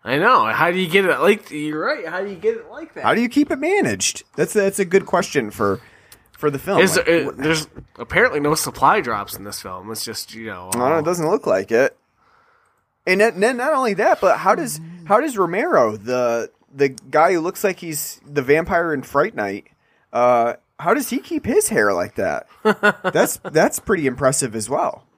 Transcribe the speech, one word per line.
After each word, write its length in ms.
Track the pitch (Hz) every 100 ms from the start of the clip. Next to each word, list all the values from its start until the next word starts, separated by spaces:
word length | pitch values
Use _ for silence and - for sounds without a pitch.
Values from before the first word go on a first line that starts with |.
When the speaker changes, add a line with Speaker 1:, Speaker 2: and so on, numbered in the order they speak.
Speaker 1:
I 140 | 104 139
know. 280 | 208 247 110
How 260 | 110 165
do 60 | 180
you 100 | 180
get 160 | 190
it 160 | 185 131
like, 300 | 165 196 -
you're 260 | 151 151 156
right. 200 | 208 294 165
How 120 | 180
do 80 | 196
you 60 | 185
get 200 | 208 226
it 120 | -
like 240 | 247 320
that? 100 | -
Speaker 2:
How 100 | 135
do 60 | 175
you 80 | 240
keep 220 | 277 294
it 60 | 294
managed? 640 | 302 403 160 98 - - -
That's, 200 | - 165
that's 240 | 214 196 190
a 40 |
good 220 | 180 185 -
question 460 | 180 190 147 107
for, 260 | - 101 95 - _ _ - _
for 180 | - 151
the 80 | 135
film. 220 | - 196
Speaker 1:
Is 160 | 185 170
Speaker 2:
Like, 100 | -
Speaker 1:
there, 120 | 170
it, 60 | -
Speaker 2:
what 100 | -
Speaker 1:
there's 320 | 147 160 151 - - -
apparently 440 | 117 - 247 147
no 160 | 147 156
supply 440 | 143 - 135 208
drops 340 | 127 107 101 -
in 80 |
this 160 | 101 -
film. 260 | 98 92 98
It's 120 | 110
just, 300 | - 104 -
you 120 | 110 113
know, 240 | 92 90
Speaker 2:
No, 120 | 120 123
it 60 |
Speaker 1:
uh, 80 | 160
Speaker 2:
doesn't 260 | 156 175 160
look 180 | 175 -
like 240 | 98 98
it. 260 | 113 139 _ _ _ _ _ _ _ _ _ _ _ -
And 140 | 185
then, 180 | 220 180
then 180 | 220 247
not 140 | 262
only 200 | 294 254
that, 260 | 190 262 311
but 180 | 190 127
how 180 | 180 226
does, 240 | 269 151 160 175
how 160 | 160 214
does 160 | 302 226
Romero, 600 | 175 180 320 214 117 107
the, 520 | 107 127 123 117 113 _ _
the 140 | 135 139
guy 440 | 131 131 151 170
who 60 | 180
looks 220 | 160 -
like 180 | 202 180
he's 400 | 170 151 - -
the 160 | - 143
vampire 520 | 127 151 175 180 170
in 80 | 143
Fright 320 | 131 143 185
Night, 320 | 233 104 98 _ _ _ _ _
uh, 400 | 120 120 120 117 - _ _
how 160 | 156
does 160 | 254 -
he 80 | 240
keep 260 | - 311
his 240 | - 339 -
hair 240 | 175 104
like 220 | 98 95
that? 320 | - 92 73 - _
Speaker 1:
<laughs> 500 | 214 196 208 - 185
Speaker 2:
That's, 260 | 170 214 -
that's 360 | 190 156 208 -
pretty 260 | - 190 135
impressive 480 | 131 139 139 131 110
as 140 | 107
well. 340 | 143 170 - _